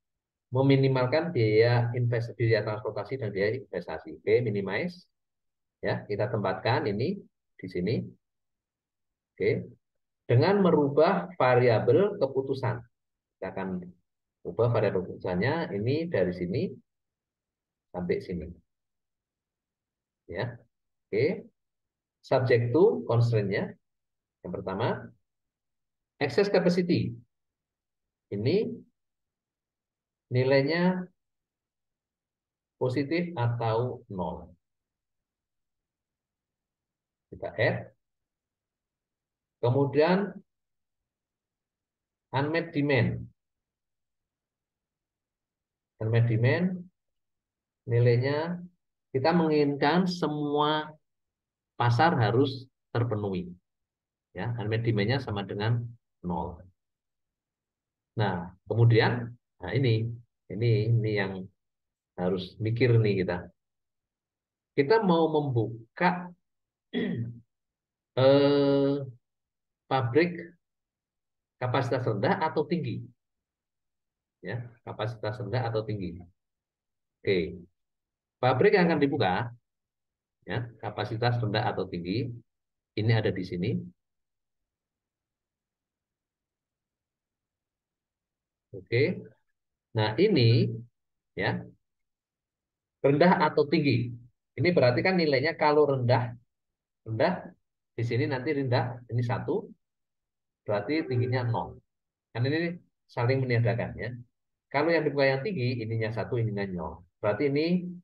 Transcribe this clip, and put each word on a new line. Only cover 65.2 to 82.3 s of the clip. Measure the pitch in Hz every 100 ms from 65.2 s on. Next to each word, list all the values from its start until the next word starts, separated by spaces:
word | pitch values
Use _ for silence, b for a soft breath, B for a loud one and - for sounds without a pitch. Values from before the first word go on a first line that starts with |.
| 156
membuka, | 151 139 117 104 - - - 175 180 - - _ _ _ _ _
<clears throat> | 240 - 117 120 - _ _ _ _ _ _ _ 123
eh, | 135 143 143 143 139 139 139 143 123 - _ _ _ _ _ _ _
pabrik | 131 120 139 175 - - - _ _ _ _ _ _ _ _ _ _
kapasitas | 123 135 - 131
rendah | 120 101 143 202
atau | 160 - -
tinggi? | 170 127 92 - _ _ _ _ _ _ _ _ _ _ _ _ _
Ya, | 87 120 - -
kapasitas | - 110 113 - 107 -
rendah | 98 110 117
atau | 110 107
tinggi? | 101 87 90 87 _ _ _ _ _ _ _ _ _
Oke. | 101 92 80 90 - _ _ _ _ _ _ _
Pabrik | 127 123 202 202
yang | 170
akan | 151
dibuka, | 139 147 95 95 117 - _ _ _ _ _ _ _ _ -
ya, | 117 117 -
kapasitas | 107 - 110 113 120 120
rendah | 104 104 104
atau | - 92
tinggi, | 87 90 110 120